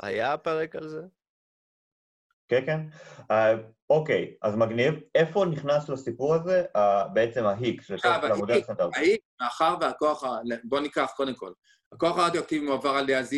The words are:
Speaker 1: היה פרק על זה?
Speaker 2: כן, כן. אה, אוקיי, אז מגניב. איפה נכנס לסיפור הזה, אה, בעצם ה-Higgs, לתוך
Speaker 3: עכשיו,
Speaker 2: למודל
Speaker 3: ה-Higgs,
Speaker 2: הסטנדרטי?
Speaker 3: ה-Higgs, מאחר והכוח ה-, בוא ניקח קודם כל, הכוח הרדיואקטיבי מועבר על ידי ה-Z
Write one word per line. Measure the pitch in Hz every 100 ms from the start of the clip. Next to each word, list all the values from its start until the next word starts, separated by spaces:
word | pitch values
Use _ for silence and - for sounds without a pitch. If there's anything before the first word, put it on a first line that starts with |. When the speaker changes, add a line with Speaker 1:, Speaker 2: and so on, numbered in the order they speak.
Speaker 1:
היה | 101 101 120 151
פרק | 165 156 165 165
על | 156
זה? | 156 185 _ _ _ _ _ _ _ _ _ _ _ _ _ _
Speaker 2:
כן, | 123 135
כן. | 156 156 - - - -
אה, | 107 110 110 - _ -
אוקיי, | 151 151 98 - -
אז | 107 104
מגניב. | 110 113 135 156 - 147
איפה | 160 202 180
נכנס | 151 143 147 147
לסיפור | 131 - 117 139 165
הזה, | 170 185 175 104
אה, | 101 101 98
בעצם | 98 117 123 104
ה-Higgs, | 98 123 - -
לתוך | 175 180
Speaker 3:
עכשיו, | 165 123
Speaker 2:
למודל | 104 101
Speaker 3:
ה-Higgs, | 120
Speaker 2:
הסטנדרטי? | - 104 87 131
Speaker 3:
ה-Higgs, | 165 220 - -
מאחר | 123 - 165 175
והכוח | 160 - 151 139
ה-, | 131 113 120 117
בוא | 113 143
ניקח | 147 - 135 -
קודם | 139 120
כל, | 95 90 _ _ _
הכוח | - 170 170
הרדיואקטיבי | 170 170 147 156 147
מועבר | 135 143
על | 139
ידי | 135 131
ה-Z | 123